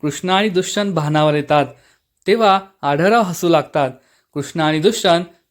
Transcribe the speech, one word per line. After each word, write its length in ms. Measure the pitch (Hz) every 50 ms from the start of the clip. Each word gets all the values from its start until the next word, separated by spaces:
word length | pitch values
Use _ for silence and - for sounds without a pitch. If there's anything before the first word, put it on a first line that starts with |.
कृष्णा 340 | - 151 143 - - 180 185
आणि 140 | 190 208 220
दुष्यंत 440 | 180 180 185 - - 208 208 202 185
भानावर 400 | 160 147 147 151 151 151 151 147
येतात. 320 | 151 147 - 151 147 - - - - _ _ _ _ _ _ _ _ _ -
तेव्हा 320 | 202 233 220 202 190 190 190 - _ _
आढळराव 400 | - 143 143 143 170 196 220 240
हसू 280 | 220 180 170 - - 170
लागतात. 420 | 170 151 139 - - 156 143 127 123 - _ _ _ _ _ _ _
कृष्णा 320 | 147 139 - - 170 156
आणि 140 | 156 156 156
दुष्यंत 440 | 151 208 226 - - 190 170 170 180 170 - _ _ _